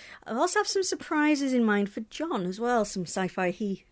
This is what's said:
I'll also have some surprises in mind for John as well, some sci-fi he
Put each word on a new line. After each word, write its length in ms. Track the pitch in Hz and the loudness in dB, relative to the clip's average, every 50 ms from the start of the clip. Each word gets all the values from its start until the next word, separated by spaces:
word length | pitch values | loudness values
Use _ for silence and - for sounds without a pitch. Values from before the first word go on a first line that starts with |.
| - - - - - | -20 -20 -20 -18 -10
I'll 140 | - 220 240 | -6 -2 0
also 200 | 320 359 - 427 | 0 2 2 0
have 60 | 415 - | 0 0
some 140 | - 392 | 0 0
surprises 720 | 370 - 381 302 - - 330 302 302 302 302 277 285 269 | 0 0 -4 -6 -4 -2 0 2 4 4 4 4 2 2
in 120 | 254 247 233 | 2 4 4
mind 240 | 220 208 202 202 202 | 4 4 2 2 0
for 100 | - 247 | -4 -10
John 420 | 226 - - - 302 330 339 214 175 | -10 -10 -8 -6 -4 -4 -2 -2 -2
as 160 | 180 185 208 | -4 -4 -2
well, 240 | 233 240 247 233 208 | 0 2 2 2 2
some 200 | 208 - 196 175 | 0 -2 -6 -6
sci-fi 460 | - - 202 185 175 - - 185 180 | -4 -2 -2 -2 -2 -2 -2 -2 -2
he 340 | 185 - 220 202 190 - _ _ | -2 -2 -4 -4 -4 -6 _ _